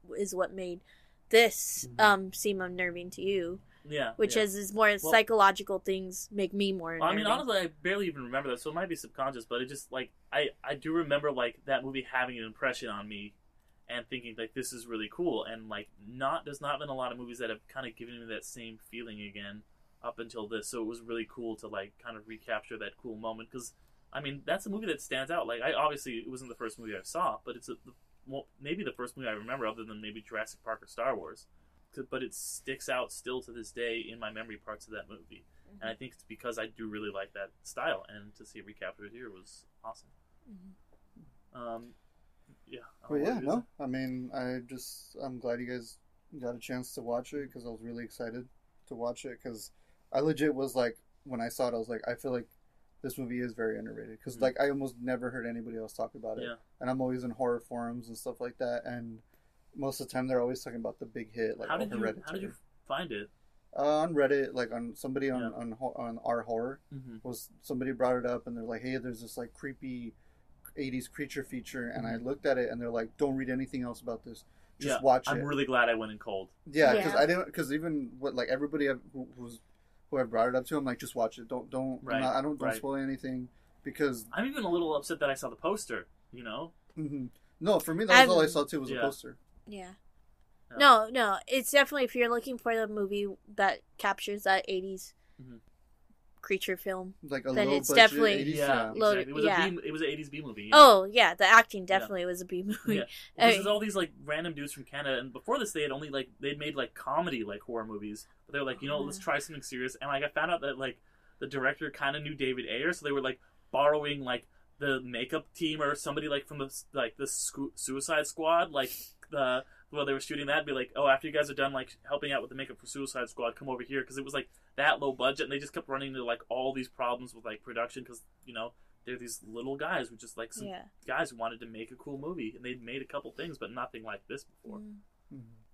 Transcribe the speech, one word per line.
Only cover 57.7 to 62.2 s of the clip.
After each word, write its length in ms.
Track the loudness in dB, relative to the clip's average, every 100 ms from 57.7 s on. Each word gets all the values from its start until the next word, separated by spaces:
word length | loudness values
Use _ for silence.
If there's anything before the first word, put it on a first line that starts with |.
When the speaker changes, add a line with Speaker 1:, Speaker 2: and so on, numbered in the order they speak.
| -6 -6 -6 -10
Speaker 3:
and 80 | -10
stuff 240 | -10 -6
like 160 | -8 -4
that, 260 | -2 -2 -4
and 360 | -8 -10 -14 _ _ _ _ _ -4
most 220 | -4 -4
of 80 | -4
the 60 |
time 120 | -4 2
they're 120 | 2
always 220 | 2 -2
talking 160 | -8 -8
about 200 | -8 -8
the 60 | -10
big 260 | -10 -10
hit, 240 | -2 -2 -2
like, 80 | -4
Speaker 2:
How 100 | -4
did 140 | -2
you, 60 | -2
Speaker 3:
Hereditary. 260 | -2 -4